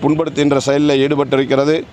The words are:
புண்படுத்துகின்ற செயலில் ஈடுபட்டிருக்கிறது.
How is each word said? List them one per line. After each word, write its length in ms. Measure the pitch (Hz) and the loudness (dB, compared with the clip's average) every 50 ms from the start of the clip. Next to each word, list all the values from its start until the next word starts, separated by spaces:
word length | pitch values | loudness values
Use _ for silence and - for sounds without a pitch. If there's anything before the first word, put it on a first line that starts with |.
புண்படுத்துகின்ற 540 | 143 147 151 151 165 156 123 139 147 147 143 | 0 -2 0 0 -2 -4 -2 -2 0 2 0
செயலில் 460 | 135 - 139 139 147 147 147 143 135 135 | 0 0 0 0 2 2 2 2 2 2
ஈடுபட்டிருக்கிறது. 800 | 139 147 139 143 127 135 135 139 117 135 135 139 147 156 165 - - | 0 0 -2 -2 0 0 -2 0 0 0 0 2 0 0 -2 -4 -10